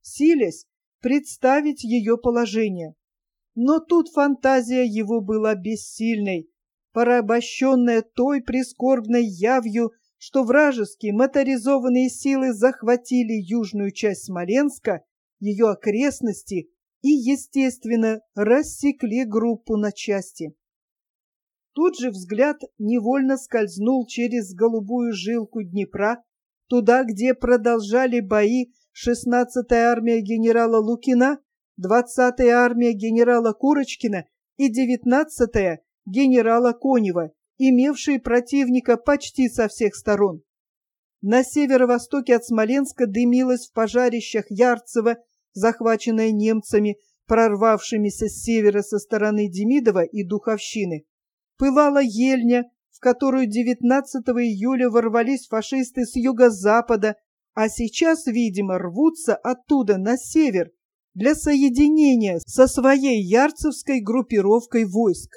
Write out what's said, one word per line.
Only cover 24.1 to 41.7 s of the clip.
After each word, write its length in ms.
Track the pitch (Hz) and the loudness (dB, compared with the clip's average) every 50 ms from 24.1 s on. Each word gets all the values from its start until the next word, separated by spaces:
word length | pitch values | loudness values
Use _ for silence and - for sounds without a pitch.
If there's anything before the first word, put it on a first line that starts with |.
| - 240 240 240 226 240 214 185 190 | -6 -6 -4 -2 -2 -4 -6 -8 -4
голубую 580 | 175 220 233 226 226 202 196 240 247 240 233 | -2 0 0 0 -2 -6 -4 -4 -4 -2 -4
жилку 500 | 220 185 175 202 233 233 220 202 _ 233 | -4 -6 -6 -4 -4 -4 -6 -6 _ -10
Днепра, 600 | 208 175 170 202 196 190 - 202 202 214 240 240 _ _ _ _ _ _ _ _ _ _ | -10 -6 -6 -6 -6 -6 -4 -4 -2 -2 -2 -4 _ _ _ _ _ _ _ _ _ _
туда, 360 | 247 247 214 196 240 254 262 | -2 2 4 4 4 4 2
где 300 | 226 220 190 226 254 254 | -2 -4 -2 0 0 0
продолжали 840 | - - 233 247 247 214 240 233 226 208 202 214 247 262 254 240 240 | 0 2 2 2 2 2 0 0 0 -2 -2 0 0 0 0 -2 -2
бои 520 | 214 185 214 208 208 214 240 254 247 240 _ _ _ _ | -2 0 0 0 2 2 0 -2 -4 _ _ _ _ _
шестнадцатая 1000 | _ - - 240 240 240 - 240 240 247 247 240 - 254 240 _ 247 233 233 233 | _ -6 -2 -2 -2 -2 -2 -2 0 0 0 0 -4 -6 -2 _ 2 2 4 2
армия 300 | 240 233 226 233 233 226 | 2 0 0 0 0 0
генерала 560 | 208 190 226 233 226 233 226 233 233 233 226 220 | -2 -2 -2 0 2 2 2 2 2 2 2 0
Лукина, 640 | 214 214 240 240 - 277 254 240 247 269 294 277 _ _ _ _ _ _ _ | 0 0 -4 -2 0 0 2 4 4 2 0 -4 _ _ _ _ _ _ _
двадцатая 800 | - 180 185 214 247 240 240 - - 254 247 247 247 254 240 240 | -12 -2 0 2 2 2 0 0 0 0 0 2 4 4 4 6
армия 380 | 240 247 247 240 233 240 240 | 6 4 2 2 2 0 0
генерала 600 | 233 196 208 226 226 233 233 240 247 233 233 226 | 0 -2 -4 -2 2 2 4 4 4 2 2 0
Курочкина 720 | 214 _ - 269 294 285 269 - - - - 226 202 180 160 _ _ _ _ _ _ | -2 _ 0 0 2 0 0 -4 -8 -6 -4 -4 -4 -4 -8 _ _ _ _ _ _
и 120 | - 277 269 | -2 -2 0
девятнадцатая 1120 | 214 240 262 240 254 240 - 240 247 277 311 311 - - 247 233 - 226 196 180 165 - _ _ _ _ _ | 0 0 0 0 0 -2 0 2 2 2 2 -2 -2 -2 -2 0 0 0 0 0 -2 -6 _ _ _ _ _
генерала 680 | - 185 240 277 262 254 247 220 226 226 233 247 240 | -6 -2 0 2 4 4 4 4 4 2 2 2 0
Конева, 600 | 233 240 - 269 269 240 220 196 175 175 165 156 _ _ _ _ _ _ | 0 0 -2 0 2 2 0 0 -2 -4 -6 -6 _ _ _ _ _ _
имевшие 600 | 262 262 254 247 254 285 294 - - - 285 262 | 2 4 4 4 4 2 0 -2 -2 -2 -2 -2
противника 760 | - - 233 240 240 240 - 277 277 240 247 254 247 - 233 | -2 0 0 0 0 0 -2 -2 0 2 0 0 2 0 0
почти 520 | 226 - - 285 285 - - - - 254 240 | 0 2 0 0 0 -2 -8 -2 -2 -2 -2
со 200 | - - 226 208 | 0 -2 -2 -2
всех 260 | - - 233 202 208 | -2 -2 -4 -4 -4
сторон. 480 | - - - 208 196 202 196 170 156 _ _ _ _ _ _ _ _ _ _ _ _ _ _ _ _ | -4 -4 -2 0 2 0 0 -2 -6 _ _ _ _ _ _ _ _ _ _ _ _ _ _ _ _
На 200 | - 196 220 254 | -4 0 2 2
северо-востоке 960 | 262 - - 302 294 254 | 2 2 0 -2 2 4